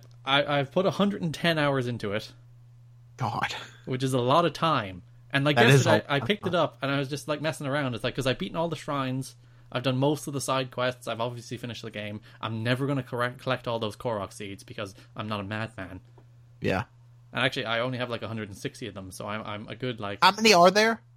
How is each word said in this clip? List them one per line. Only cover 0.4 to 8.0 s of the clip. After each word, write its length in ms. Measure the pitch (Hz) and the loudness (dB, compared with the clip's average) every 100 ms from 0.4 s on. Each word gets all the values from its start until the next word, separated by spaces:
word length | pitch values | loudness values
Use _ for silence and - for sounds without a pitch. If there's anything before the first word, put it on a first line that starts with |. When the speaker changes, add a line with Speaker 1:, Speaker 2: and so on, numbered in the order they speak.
| 143 143 | 2 0
Speaker 1:
I've 120 | 135 | 0
put 140 | - 185 | 2 2
a 40 | |
hundred 320 | - 202 196 | 2 0 0
and 100 | 180 | -4
ten 240 | 139 170 156 | 0 0 2
hours 280 | 147 135 123 | 2 2 0
into 260 | 117 104 | -4 -4
it. 180 | 104 - - - - - - - - - - | -4 -6 -14 -20 -20 -20 -20 -20 -20 -20 -6
Speaker 2:
God. 380 | 113 - - - - - - | -4 -2 -4 -6 -12 -14 -6
Speaker 1:
Which 160 | 131 | -2
is 100 | 131 | 0
a 60 | 131 | 2
lot 240 | 123 151 | 4 4
of 80 | 170 | 4
time. 500 | - 165 147 101 90 - - - | 2 0 0 -2 -8 -16 -20 -4
And, 140 | 143 | 0
like, 120 | 139 135 | 4 6
Speaker 2:
That 100 | 120 | 8
is 180 | 139 | 8
Speaker 1:
yesterday, 220 | 127 156 - | 8 4 4
Speaker 2:
a 40 | |
Speaker 1:
I 60 | 143 | 0
picked 260 | 120 208 196 | 0 -2 0
it 80 | |
up, 240 | 175 139 - | 2 0 0
and 100 | 139 | -2
I 80 | 139 | 0
was 100 | 135 | -2
just, 200 | 143 - | -4 -4
like, 140 | 151 | -4
messing 240 | 151 - 143 | -4 -4 -2
around. 280 | 143 135 | -2 -2
It's 80 | 117 | -2